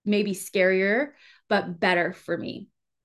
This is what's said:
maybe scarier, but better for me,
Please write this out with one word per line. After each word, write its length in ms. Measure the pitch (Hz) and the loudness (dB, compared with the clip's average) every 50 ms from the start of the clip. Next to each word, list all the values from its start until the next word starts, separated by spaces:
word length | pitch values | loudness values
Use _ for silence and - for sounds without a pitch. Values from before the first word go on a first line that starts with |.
| - | -2
maybe 260 | 208 208 202 - 202 185 | 0 0 2 0 0 -4
scarier, 760 | - - - - 196 180 190 185 185 190 196 214 254 294 285 - _ - - - _ _ - | -6 -8 -2 0 2 4 4 4 2 2 2 2 0 -2 -4 -8 _ -20 -20 -20 _ _ -2
but 300 | 214 196 185 175 175 165 | 0 0 0 -4 -4 -2
better 340 | 208 185 180 175 170 175 190 | 0 2 2 2 0 -2 -4
for 240 | - - - 170 | -8 -6 -6 -6
me, 300 | - - - - - 208 - _ _ _ _ _ _ _ | -4 -6 -8 -10 -12 -16 -20 _ _ _ _ _ _ _